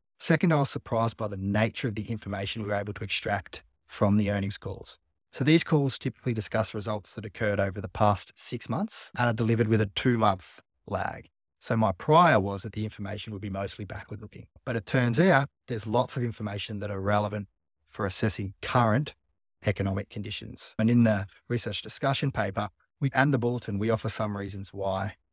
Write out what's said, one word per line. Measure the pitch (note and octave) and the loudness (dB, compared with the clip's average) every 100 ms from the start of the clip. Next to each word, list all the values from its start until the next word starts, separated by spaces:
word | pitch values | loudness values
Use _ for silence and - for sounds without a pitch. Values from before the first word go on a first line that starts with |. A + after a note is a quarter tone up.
| _ _ | _ _
Second, | - D#3+ F3+ | 0 2 4
I | D#3 | 4
was | C#3+ | 2
surprised | - - A#2 A2+ - | -2 -2 0 0 -2
by | G#2+ | -6
the | G2 | -4
nature | G2 G#2 A2+ - C3 | 0 2 2 0 -4
of | |
the | G#2+ G2+ | -4 -6
information | A2+ - G2 G#2 A2+ | -6 -6 -6 -6 -6
we | G2+ | -2
were | |
able | G2+ G#2 | -2 -2
to | G2+ | -6
extract | G2+ - - G2+ - - - _ _ | -4 -4 -2 -2 -4 -16 -18 _ _
from | - G#2 G2+ | 0 4 4
the | G2+ | 4
earnings | G2+ G2 - | 0 -2 -6
calls. | - G2 - - _ _ _ | -8 -10 -12 -18 _ _ _
So | - | -2
these | B2+ D#3+ | 4 4
calls | - D#3 C#3 - | 6 2 2 -2
typically | - - - | -6 -6 -4
discuss | A2+ G#2 A2+ A2 | -2 0 0 0
results | A2 G#2 G#2+ - | -4 -4 -6 -8
that | - G#2 | -12 -12
occurred | - G#2+ G2+ | -4 -2 0
over | G2 F#2+ | 0 -2
the | G2 | -6
past | - G#2 G2+ - | 2 4 4 -2
six | - - A#2+ - | -10 -8 -6 -4
months | A#2+ G#3+ - - - | -2 -2 -4 -6 0
and | B2 | 0
are | |
delivered | A2+ A2+ A2+ G#2+ | 2 2 2 4
with | A2 | 2
a | G#2 | 2
two-month | - C3+ A#2 A2 F#2+ - - _ _ - | 0 2 4 4 2 -4 -20 _ _ -6
lag. | F#2+ - - - _ _ _ | -4 -4 -8 -12 _ _ _
So | - A#2 | -2 2
my | A2 | 2
prior | F#2+ - D#3 F3 A#2+ | 0 4 6 8 6
was | G2 G2 | 2 -2
that | G#2+ | -6
the | G#2 | -6
information | G#2+ - G2+ G2+ - | -6 -6 -8 -8 -8
would | G#2 | -8
be | G2+ | -6
mostly | F#2+ G2 - | -6 -6 -8
backward-looking. | G2+ G2 - G#2+ G#2+ - - - | -10 -10 -12 -14 -14 -16 -20 -14
But | - A#2 | -6 -6
it | - | 0
turns | C3+ A#2+ A#2 | 2 2 4
out | F#3 D3 C#3+ _ - | 6 6 2 _ -8
there's | A#2 G#2+ | -8 0
lots | A2+ B2+ - | 0 0 -2
of | |
information | A#2+ G#2+ G#2+ G2+ - G#2+ | -4 -4 -6 -6 -8 -8
that | G#2 | -6
are | G2 | -4
relevant | G2 G#2 G#2 G#2 G2+ _ _ _ _ | 0 2 2 -2 -8 _ _ _ _
for | - G#2 | -4 -4
assessing | - A2 - G2 - | 0 -2 -2 -6 -8
current | - C3 A#2 G#2+ D3+ - _ _ _ _ | -2 2 4 2 0 -8 _ _ _ _
economic | - G2+ G2 G2 - | -2 0 0 -2 -6
conditions. | - G#2 - A2 - - - | -10 -10 -10 -12 -12 -8 0
And | A2 | 4
in | A#2+ | 6
the | A#2 G#2 G2+ _ - | 6 4 -2 _ -6
research | A#2+ - G2+ | -4 -4 -8
discussion | A2 - C#3 C3+ C#3+ | -8 -4 -2 0 -2
paper, | B2+ G2+ G2 G#2 - _ - | -2 -2 -2 -6 -8 _ -4
we, | C#3 | 0
and | C3 C#3 | 4 4
the | C3+ | 4
bulletin, | A#2+ B2 - G2+ | 2 -2 -4 -2
we | G#2+ | 0
offer | A2+ A2 | 0 -2
some | - G#2+ G2+ | -4 -4 -4
reasons | G2 G2 G2 | -6 -8 -12
why | G2+ G2 F#2+ G2 - _ | -6 -4 -2 -4 -8 _